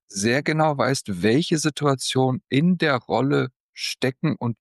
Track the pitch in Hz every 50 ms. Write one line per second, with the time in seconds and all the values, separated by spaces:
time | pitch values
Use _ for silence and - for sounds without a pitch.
0 | _ _ - - 98 113 120 143 147 - 156 156 156 156 147 139 113 123 135 -
1 | - - 98 87 85 107 113 147 170 - 170 156 - 156 143 - 147 147 135 131
2 | - - - 131 131 131 127 117 - _ 127 135 160 175 185 165 170 156 139 120
3 | - - - 113 131 139 147 143 131 127 - _ _ _ _ - - - - -
4 | - 127 135 _ - 156 127 - 123 120 113 -